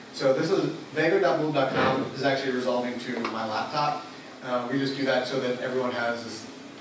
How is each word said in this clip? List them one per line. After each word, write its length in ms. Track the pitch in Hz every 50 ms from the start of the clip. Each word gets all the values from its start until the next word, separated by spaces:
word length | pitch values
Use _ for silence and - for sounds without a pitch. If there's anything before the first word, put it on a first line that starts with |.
| - - -
So 200 | - 143 135 135
this 160 | 143 160 165
is, 220 | 190 165 147 143 - - - - -
vagrant 280 | 156 156 170 196 190
dot 180 | 185 156 - 151
blue 140 | 151 156 147
dot 180 | 139 - -
com 320 | - - - 180 175 - - - -
is 80 | 135 -
actually 300 | 160 - - - 135 127
resolving 440 | 123 113 123 120 123 123 123 120 117
to 200 | - 127 120 117 113 110
my 160 | 110 113 113
laptop. 560 | 110 - 143 131 - 151 151 151 - - - - - - - - - - - 127
Uh, 240 | 127 123 123 120 123
we 80 | 139 139
just 180 | 139 131 -
do 80 | 139 135
that 220 | 131 131 123 123
so 120 | - 135 131
that 220 | 127 123 123 123
everyone 300 | 131 131 127 127 127 123
has 320 | 123 120 117 117 117 117 117
this, 240 | 113 - - - - - - - - - -